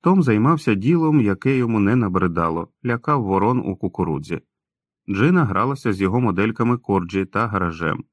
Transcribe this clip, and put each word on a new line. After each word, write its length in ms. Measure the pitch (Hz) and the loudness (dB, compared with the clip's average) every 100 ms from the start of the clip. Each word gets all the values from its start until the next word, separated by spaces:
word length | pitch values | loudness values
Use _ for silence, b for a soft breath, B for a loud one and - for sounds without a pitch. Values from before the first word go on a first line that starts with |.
Том 200 | 170 190 | 4 4
займався 500 | 131 107 127 160 - | 4 4 2 2 0
ділом, 480 | 101 113 170 160 151 | 0 2 2 2 2
яке 360 | 104 95 131 135 | 2 0 0 0
йому 220 | 120 110 | 0 2
не 160 | 101 123 | 2 2
набридало, 720 | 104 90 90 85 85 82 82 _ 123 | 0 0 0 0 -2 -4 -8 _ -6
лякав 380 | 120 - 147 | -4 -2 -2
ворон 360 | 101 95 104 123 | 0 0 2 0
у 160 | - 90 | -4 -6
кукурудзі. 640 | 95 - 82 71 76 82 _ _ _ _ _ _ - | -6 -4 -4 -4 -6 -10 _ _ _ _ _ _ -6
Джина 360 | 98 139 180 123 | 0 2 2 0
гралася 480 | 95 123 139 120 | 0 -2 -2 -4
з 80 | 98 | 0
його 200 | 95 117 | 0 0
модельками 560 | 120 92 110 110 120 120 | 0 0 -2 -2 -2 -2
Корджі 480 | - 95 87 98 92 | 0 -2 0 -4 -2
та 220 | 101 113 | -4 -2
гаражем. 560 | 101 87 82 82 - - | -2 -4 -4 -4 -4 -10